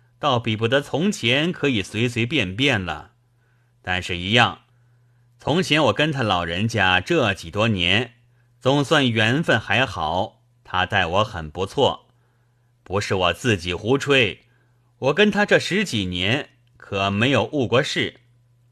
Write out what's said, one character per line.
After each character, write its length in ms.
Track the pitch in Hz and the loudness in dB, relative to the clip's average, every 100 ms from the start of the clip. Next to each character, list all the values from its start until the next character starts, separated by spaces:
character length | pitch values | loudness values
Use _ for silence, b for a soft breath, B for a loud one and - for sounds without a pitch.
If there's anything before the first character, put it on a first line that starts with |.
| _ _ | _ _
倒 200 | 147 120 | -2 0
比 160 | 117 | 0
不 140 | 107 117 | -2 0
得 140 | 135 | 0
从 280 | 139 139 196 | 0 -2 -2
前 400 | 202 117 135 165 | 0 0 2 0
可 200 | 165 143 | -2 -2
以 120 | 113 | -2
随 240 | 92 104 123 | -2 -2 -2
随 200 | 117 120 | 0 -2
便 280 | 143 92 | -2 -2
便 240 | 95 139 110 | -2 0 0
了。 340 | 90 76 - _ _ _ _ _ _ _ | -2 -8 -12 _ _ _ _ _ _ _
但 220 | - 90 | -6 -6
是 160 | 87 87 | -4 -6
一 140 | 90 | 0
样， 320 | 120 107 - _ _ _ _ _ _ _ _ | 4 2 0 _ _ _ _ _ _ _ _
从 240 | - 160 | -2 -2
前 200 | - 151 | 0 2
我 80 | 131 | 2
跟 180 | 104 151 | 2 0
他 100 | 135 | 0
老 220 | 110 90 | 0 0
人 240 | 85 87 113 | -2 -2 -2
家 320 | 110 92 92 | 0 2 2
这 320 | - 170 113 | 2 0 0
几 180 | 95 82 | -2 -6
多 180 | 98 113 | -2 0
年， 480 | 98 87 101 123 _ _ _ _ _ | 0 2 0 0 _ _ _ _ _
总 240 | 127 143 | 0 0
算 260 | 143 156 131 | 2 2 2
缘 320 | 113 110 139 | 2 2 0
分 160 | 170 120 | 2 0
还 280 | - 104 131 | 2 0 0
好， 560 | 92 78 90 107 - _ _ | -2 -2 -2 -4 -8 _ _
他 200 | - 92 | -8 -4
待 220 | 92 101 85 | 0 0 0
我 180 | 92 | 0
很 260 | 113 87 78 | -2 -4 -10
不 140 | 87 | -8
错。 460 | 98 - 113 - _ _ _ _ _ _ _ _ | -6 2 2 0 _ _ _ _ _ _ _ _
不 180 | - 95 | -6 -4
是 140 | - | -2
我 180 | 98 87 | 0 0
自 240 | 87 127 98 | 0 0 0
己 160 | 87 | -2
胡 240 | 87 104 135 | -4 0 0
吹， 500 | 143 135 104 - _ _ _ _ _ _ | 2 2 2 -2 _ _ _ _ _ _
我 160 | 127 | -2
跟 160 | 151 208 | 2 2
他 160 | 196 208 | 2 2
这 140 | 170 | 2
十 240 | - 185 | 2 -2
几 220 | 214 107 92 | -2 -4 -4
年 440 | 90 92 139 - _ _ _ | -2 -2 -2 -4 _ _ _
可 340 | - 98 98 | -8 -2 0
没 200 | 101 123 | 2 2
有 140 | 127 | 2
误 240 | 110 151 107 | 0 -2 0
过 120 | 120 | 0
事， 420 | 139 170 101 - _ _ _ _ _ | 0 -2 -6 -8 _ _ _ _ _